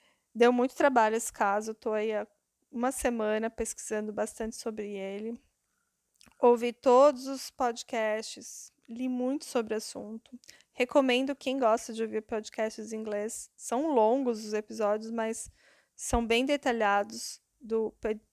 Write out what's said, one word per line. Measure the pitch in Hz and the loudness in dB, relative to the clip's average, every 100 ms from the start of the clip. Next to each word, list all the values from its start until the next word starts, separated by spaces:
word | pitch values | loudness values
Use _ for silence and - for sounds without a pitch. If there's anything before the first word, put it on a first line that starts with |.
| _ _ _ | _ _ _
Deu | 220 240 | 4 4
muito | 247 262 - | 6 0 2
trabalho | 285 247 220 226 | 4 6 4 2
esse | - | -4
caso, | - 202 208 220 | -2 0 0 -4
tô | 220 226 | -6 -4
aí | 214 220 | -2 -2
há | 214 214 _ _ _ _ | -4 -6 _ _ _ _
uma | 233 254 | -4 -2
semana | - 254 233 214 214 226 | -2 -2 0 0 0 -2
pesquisando | - 226 - - 214 214 | -4 -8 -8 -6 -6 -4
bastante | 208 220 - 220 - | -4 -4 -4 -8 -6
sobre | 233 214 208 | -8 -8 -8
ele. | 196 190 202 220 233 _ _ _ _ _ _ _ _ _ _ | -8 -8 -8 -8 -10 _ _ _ _ _ _ _ _ _ _
Ouvi | 240 233 240 | 6 6 2
todos | - 269 247 294 254 262 | 0 6 8 8 6 -4
os | 269 - | -8 -10
podcasts, | - 247 233 - 233 214 214 - - - - - _ - | -2 -2 -2 -6 -2 0 -2 -4 -12 -16 -16 -18 _ -16
li | 233 254 | -6 -4
muito | 247 254 294 - | -2 -2 -4 -4
sobre | 247 226 | -4 -2
o | 220 | -6
assunto. | - - 208 226 - 247 - - _ | -6 -12 -12 -14 -16 -20 -20 -20 _
Recomendo | - 254 294 262 247 269 | -4 2 4 4 2 2
quem | 269 254 269 | -2 -4 0
gosta | 226 233 - | 2 2 0
de | 220 | -6
ouvir | 220 214 | -4 -6
podcasts | - 220 220 - 220 226 214 | -4 -6 -6 -4 -4 -6 -10
em | 220 | -8
inglês. | 214 208 214 - - _ | -6 -6 -6 -10 -14 _
São | - 240 320 | -4 -2 2
longos | 254 214 269 247 220 | 4 6 4 0 -2
os | 214 | -4
episódios, | 214 214 220 208 214 220 | -6 -6 -2 0 0 -2
mas | 226 220 226 - _ _ _ _ | -4 -4 -6 -10 _ _ _ _
são | - - 240 226 | -12 0 0 2
bem | 233 | 2
detalhados | 269 285 277 233 202 202 214 226 - - _ _ | 2 0 0 2 2 2 0 -6 -12 -14 _ _
do | 226 220 220 | -4 -2 -2
pe-, | - 214 214 - | -4 -4 -6 -10